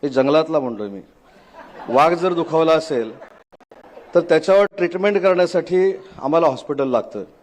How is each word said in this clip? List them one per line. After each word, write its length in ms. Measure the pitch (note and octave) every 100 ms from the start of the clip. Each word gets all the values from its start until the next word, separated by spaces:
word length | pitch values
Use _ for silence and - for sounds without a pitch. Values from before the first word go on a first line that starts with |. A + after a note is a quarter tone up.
हे 60 | D3
जंगलातला 500 | B2+ C3+ D#3 D#3+ D#3+
म्हणतोय 280 | C3 A2 G#2
मी, 120 | G2 - _ _ _ _ - - - -
वाघ 240 | B2+ D#3
जर 200 | F3 F3+
दुखावला 380 | E3+ E3 D#3+ D#3+
असेल 480 | D#3+ D#3 C3+ A2 A2+ - - _ - _ - - - - F3
तर 40 |
त्याच्यावर 460 | E3+ D#3+ D#3 F#3+ G3+ -
ट्रीटमेंट 400 | F3 F3+ G3+ G3+
करण्यासाठी 760 | F#3 F3+ F3 F3+ E3+ F3+ F#3+ F#3+ - -
आम्हाला 300 | C#3 D#3+ E3
हॉस्पिटल 400 | A#2+ - C#3 C3+
लागतं. 360 | A#2+ G2+ G#2+ F#2+ _